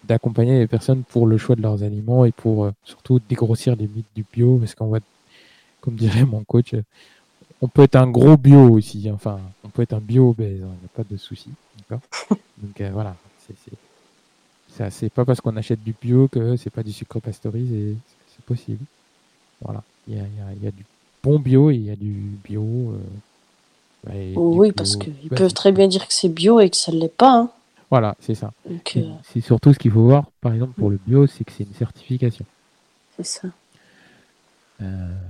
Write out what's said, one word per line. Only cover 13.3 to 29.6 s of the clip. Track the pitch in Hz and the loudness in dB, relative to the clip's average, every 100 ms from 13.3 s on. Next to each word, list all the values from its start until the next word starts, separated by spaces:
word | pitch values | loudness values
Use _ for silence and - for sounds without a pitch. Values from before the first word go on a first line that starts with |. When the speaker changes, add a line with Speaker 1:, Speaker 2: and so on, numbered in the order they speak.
| _ - | _ -20
Speaker 1:
c'est, | 95 | -20
c'est... | _ 98 _ _ _ _ _ _ _ _ _ - | _ -20 _ _ _ _ _ _ _ _ _ -12
Ça, | 107 | -10
c'est | - 110 | -8 -6
pas | - | -2
parce | 123 123 | 0 -2
qu'on | 117 110 | -4 -6
achète | - 110 | -6 -6
du | 110 107 | -8 -10
bio | 120 127 135 | 0 2 2
que | 120 113 123 | 0 -4 -4
c'est | - | -6
pas | - | -12
du | 107 | -12
sucre | 101 - 113 | -14 -12 -12
pasteurisé. | 117 - 110 113 123 107 104 110 - _ _ | -10 -10 -10 -8 -6 -6 -8 -10 -14 _ _
C'est | _ | _
possible. | - 120 - 107 143 _ _ _ _ _ _ _ | -10 -10 -10 -14 -14 _ _ _ _ _ _ _
Voilà. | 104 107 - _ - | -16 -16 -18 _ -16
Il | 107 | -14
y | |
a, | |
il | 101 104 | -12 -14
y | |
a, | 98 98 | -16 -12
il | |
y | 104 | -12
a | |
du | 98 - _ _ _ | -12 -20 _ _ _
bon | 131 151 | 0 0
bio | 127 131 151 | 2 4 4
et | 120 | 2
il | |
y | 104 | -4
a | 101 | -8
du | 104 101 101 101 | -10 -10 -12 -14
bio, | 101 104 | -12 -8
euh, | 110 120 120 101 95 101 - _ _ _ _ _ _ _ | -6 -6 -8 -10 -14 -18 -20 _ _ _ _ _ _ _
bah, | - | -16
et | 101 92 | -12 -8
du | 95 | -2
Speaker 3:
Oui, | 170 170 214 | 0 4 2
parce | 196 101 101 | 2 -4 -6
Speaker 1:
bio | |
Speaker 3:
qu'ils | 101 | -8
Speaker 1:
basique, | 147 160 | -14 -6
Speaker 3:
peuvent | 131 185 | 0 0
très | - 202 | 2 2
Speaker 1:
quoi. | 190 | 4
Speaker 3:
bien | 196 | 2
dire | 185 - | 0 -4
que | |
c'est | - 180 | -4 -4
bio | 165 190 233 | 0 4 6
et | 185 | 4
que | - | 2
ça | - | -4
ne | 165 | -4
l'est | 160 - | -4 2
pas, | 262 | 4
hein. | 233 240 _ _ _ _ | 4 2 _ _ _ _
Speaker 1:
Voilà, | 131 107 - | 0 0 -4
c'est | - | -8
ça. | 110 107 - - | -8 -10 -14 -16
Speaker 3:
Donc, | 170 - | -14 -8
Speaker 1:
C'est, | 120 | -6
Speaker 3:
euh, | 107 107 | -6 -10
Speaker 1:
c'est | - 120 | -10 -6
surtout | - 113 | 0 4